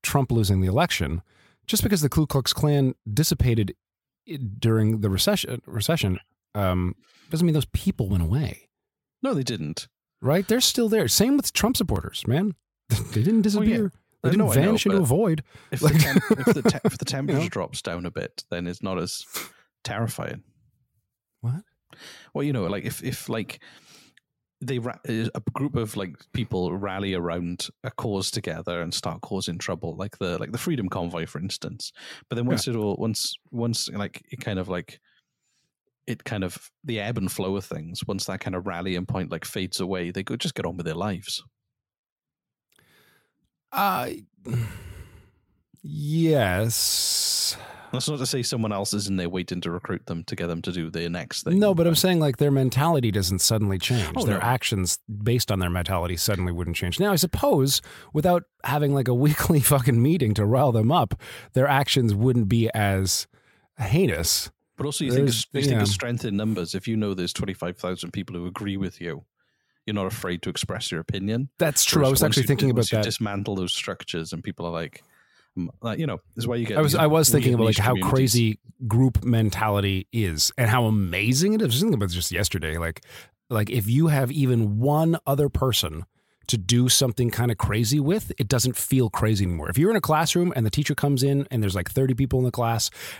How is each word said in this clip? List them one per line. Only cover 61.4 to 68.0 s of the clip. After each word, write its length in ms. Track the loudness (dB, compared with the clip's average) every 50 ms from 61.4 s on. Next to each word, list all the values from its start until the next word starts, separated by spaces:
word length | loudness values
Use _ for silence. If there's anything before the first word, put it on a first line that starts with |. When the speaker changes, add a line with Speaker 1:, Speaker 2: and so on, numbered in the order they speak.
| -12 -4 0
Speaker 1:
their 140 | 2 2
actions 460 | 4 4 2 2 2 2 2 4 2 2
wouldn't 360 | 4 4 4 4 4 4 4
be 200 | 4 4 2 2 2
as 540 | 0 2 2 2 2 2 0 0 -2 -4 _ _ _ _ _ _ _ _ _ _
heinous. 760 | -6 -2 2 2 4 4 4 2 0 0 0 -2 -2 -4 -6 _ _ _ _ _
Speaker 2:
But 120 | -8 -6
also, 180 | -6 -4 -4 -2
you 60 | 0
think 160 | 2 4 4
Speaker 1:
There's, 160 | 2 2 0 -4
Speaker 2:
of, 40 | -4 -4
you 80 | -2
think 120 | 0 2 2
of 120 | 4 2
Speaker 1:
yeah. 60 | 2 0
Speaker 2:
strength 320 | 0 -2 -6 -6 -6 -4
in 100 | -4 -4
numbers. 400 | -2 -2 -2 -2 -4 -4 -6 -6
If 100 | -6 -4 -4
you 80 | -2
know 160 | -2 -2 -2 -2
there's 180 | -4 -4 -4
twenty-five 460 | -4 -6 -6 -6 -6 -6 -6 -8 -8
thousand 340 | -6 -6 -6 -6 -6